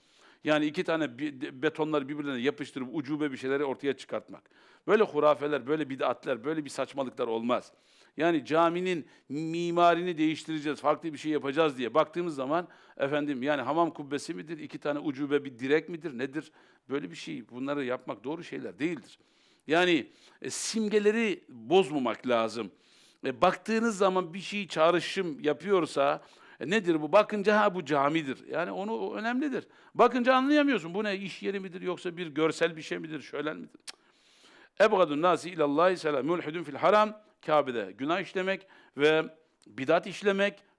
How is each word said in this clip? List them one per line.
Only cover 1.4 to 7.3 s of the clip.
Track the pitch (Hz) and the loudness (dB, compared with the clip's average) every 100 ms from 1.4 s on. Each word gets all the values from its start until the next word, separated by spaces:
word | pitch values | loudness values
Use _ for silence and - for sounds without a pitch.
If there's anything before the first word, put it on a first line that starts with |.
de-, | 143 135 | -12 -4
betonları | 151 151 151 151 135 | -4 -2 0 0 -2
birbirine | 147 143 127 | -6 -6 -2
yapıştırıp | 127 143 139 135 127 | -2 -2 -8 -8 -6
ucube | 156 127 151 147 | -6 -6 -4 -4
bir | 127 | -4
şeyleri | 131 139 143 | -2 -2 -2
ortaya | 123 143 131 | -2 -4 -4
çıkartmak. | - 110 - 90 _ _ _ _ - | -6 -10 -10 -16 _ _ _ _ 2
Böyle | 214 | 4
hurafeler, | 202 147 147 139 147 143 120 | 4 4 4 4 2 -2 -2
böyle | 160 143 | -2 -2
bid'atler, | 131 139 123 151 123 | -2 -2 -2 -4 -4
böyle | 123 160 143 | -4 -6 -6
bir | |
saçmalıklar | - 131 143 127 - | -6 -6 -4 -6 -4
olmaz. | 120 | -4